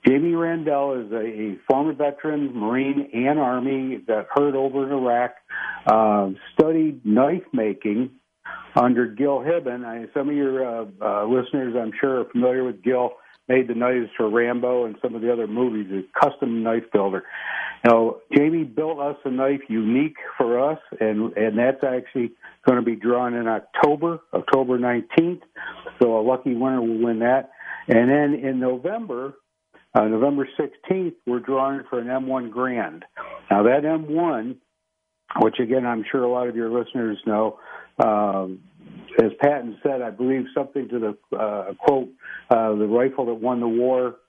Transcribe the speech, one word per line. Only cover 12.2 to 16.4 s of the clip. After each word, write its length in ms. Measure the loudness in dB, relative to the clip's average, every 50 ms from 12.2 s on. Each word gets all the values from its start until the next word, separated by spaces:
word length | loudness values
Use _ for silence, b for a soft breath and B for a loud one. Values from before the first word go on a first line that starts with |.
| -4
familiar 380 | -2 -2 0 2 2 2 2 -2
with 200 | -4 -6 -4 _
Gil, 300 | 0 2 2 0 -2 -4 B B B B B _ 2
made 200 | 2 2 2 2
the 60 | 0
knives 360 | 0 0 2 2 0 -2 -4 -2
for 140 | 0 0 2
Rambo 560 | 4 2 2 2 0 0 0 0 2 0 0
and 100 | -2 -6 -6
some 140 | -6 -6 -4
of 60 | -2
the 100 | 0 0
other 160 | 0 0 -2 -4
movies, 400 | 0 0 0 0 0 -2 -6 -4
a 280 | -6 -6 -6 -6 _ 0
custom 420 | 0 0 2 -2